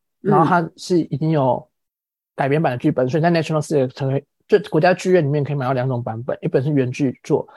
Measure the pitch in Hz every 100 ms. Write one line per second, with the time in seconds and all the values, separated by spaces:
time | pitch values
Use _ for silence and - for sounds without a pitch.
0 | _ _ 190 208 165 175 165 - - 180
1 | - 143 160 156 131 - - _ _ _
2 | _ _ _ - 143 151 160 123 151 131
3 | 131 156 170 170 151 156 - 151 131 -
4 | 135 139 - _ - 214 - 160 170 185
5 | 185 180 143 151 139 143 127 131 131 123
6 | 120 113 127 - 160 147 135 143 127 135
7 | 139 - - 143 -